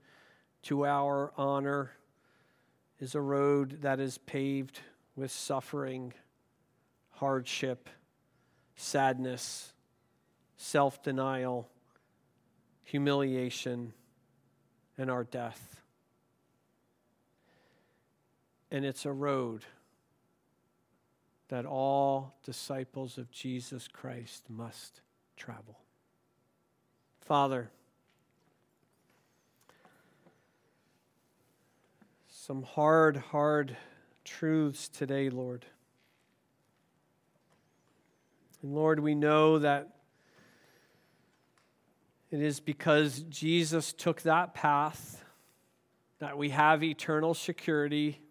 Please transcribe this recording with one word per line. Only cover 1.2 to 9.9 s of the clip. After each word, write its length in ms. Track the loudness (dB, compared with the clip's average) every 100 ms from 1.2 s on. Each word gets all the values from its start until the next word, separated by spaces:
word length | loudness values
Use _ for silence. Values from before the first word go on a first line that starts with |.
| -2 -2
honor 540 | 0 0 0 -2 -4 -10 _ _ _ _ _ _ _ _ _ -14
is 160 | -6 -4
a 40 |
road 640 | 0 2 4 4 0 -2
that 160 | -2 0
is 200 | -2 -6
paved 600 | -8 -4 -2 -4 -6 -12 -20 _ _ -10
with 160 | -10
suffering, 800 | -8 -4 -4 -4 -6 -6 -8 -10 -16 _ _ _ _ _ _ _ _ _
hardship, 760 | -4 0 0 -2 -4 -4 -6 -12 -20 _ _ _ _ _ _ _ -14
sadness, 960 | -2 2 2 2 -4 -6 -10 -12 -14 -20 _